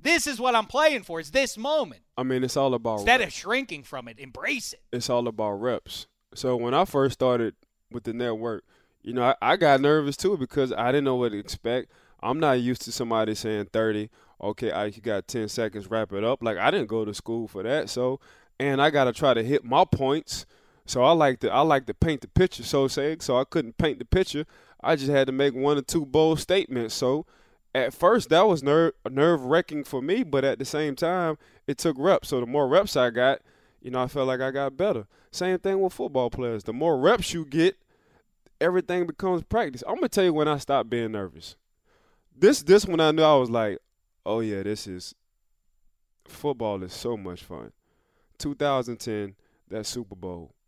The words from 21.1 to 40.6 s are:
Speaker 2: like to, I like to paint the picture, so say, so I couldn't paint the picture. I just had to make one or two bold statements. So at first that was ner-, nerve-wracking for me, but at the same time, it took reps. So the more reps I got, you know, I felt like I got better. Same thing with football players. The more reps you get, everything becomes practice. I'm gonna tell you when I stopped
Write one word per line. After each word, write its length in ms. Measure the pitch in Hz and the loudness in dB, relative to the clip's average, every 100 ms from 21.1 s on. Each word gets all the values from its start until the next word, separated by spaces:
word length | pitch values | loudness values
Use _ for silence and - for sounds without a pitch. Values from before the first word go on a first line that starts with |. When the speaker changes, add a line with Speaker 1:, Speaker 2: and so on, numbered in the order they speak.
Speaker 2:
like 260 | 165 147 127 | 6 4 2
to, 80 | 117 | 0
I 100 | 110 | 2
like 260 | 156 143 135 | 4 2 0
to 80 | |
paint 280 | - 165 147 | -2 0 -2
the 60 | - | -2
picture, 360 | - 185 - | 2 2 0
so 240 | 113 143 135 | -2 0 0
say, 280 | - 143 160 | 0 -4 -4
so 180 | - - | -2 0
I 60 | |
couldn't 340 | 165 170 120 - | 0 -2 -4 -2
paint 220 | 160 131 | -2 -2
the 40 | |
picture. 400 | 123 185 185 147 156 _ _ _ | 0 2 2 -2 -8 _ _ _
I 160 | - 156 | 0 0
just 160 | 135 | 2
had 160 | 143 135 | 2 2
to 40 | |
make 220 | 131 143 | 2 0
one 240 | 123 139 143 | 2 2 2
or 40 | |
two 220 | 131 170 | 0 -4
bold 360 | 143 139 160 160 | 0 2 4 2
statements. 520 | - 185 190 127 113 | 0 0 0 -4 -6
So 320 | - 127 143 170 _ _ _ _ | -2 0 -2 -4 _ _ _ _
at 220 | 127 127 | -4 -4
first 360 | - 175 233 - | 2 4 4 4
that 180 | 160 214 | 4 4
was 160 | 170 | 4
ner-, 280 | 135 151 165 - - | 2 4 2 0 -8
nerve-wracking 760 | 131 156 170 127 160 - 147 | 2 2 2 2 0 0 -6
for 180 | 139 135 | -6 -6
me, 220 | 135 202 | -2 -2
but 180 | 214 139 | 0 0
at 140 | 131 123 | 0 -2
the 60 | |
same 320 | 135 151 151 135 | -4 -4 -4 -2
time, 420 | 165 180 170 156 _ _ - | -2 0 -2 -4 _ _ -8
it 100 | 143 | -4
took 180 | 170 135 | -2 0
reps. 300 | 156 180 - | 2 2 2
So 100 | 135 | -4
the 60 | 120 | -2
more 200 | 135 135 | 0 2
reps 300 | 156 202 147 | 2 2 2
I 140 | 123 | 0
got, 320 | 117 127 139 _ _ _ _ | 2 2 0 _ _ _ _
you 120 | - | -8
know, 100 | 127 | -4
I 60 | 127 | -4
felt 180 | 143 131 | -2 -2
like 140 | 127 | 0
I 100 | 131 | -2
got 260 | 135 139 135 | -2 -6 -2
better. 300 | 196 143 101 _ _ | -2 -2 -6 _ _
Same 300 | - 180 185 | -6 -2 -2
thing 200 | 196 190 | 0 0
with 120 | 190 | 0
football 380 | - 151 135 123 | -2 -4 -2 -2
players. 340 | - 123 113 | -2 -4 -4
The 80 | 101 | -6
more 260 | 117 165 143 | -2 0 4
reps 340 | 147 226 180 | 4 4 0
you 120 | 170 | -8
get, 340 | 151 147 160 - _ _ _ _ _ _ _ _ | -6 0 0 0 _ _ _ _ _ _ _ _
everything 460 | 160 185 180 180 175 | 0 0 -2 -4 -4
becomes 380 | 156 190 180 | -4 -2 -2
practice. 400 | - 220 196 123 - | -2 -2 -2 -6 -8
I'm 80 | |
gonna 140 | 226 311 | -4 -2
tell 160 | - | 2
you 100 | 185 | 2
when 140 | 151 151 | 4 2
I 100 | |
stopped 320 | 147 | 0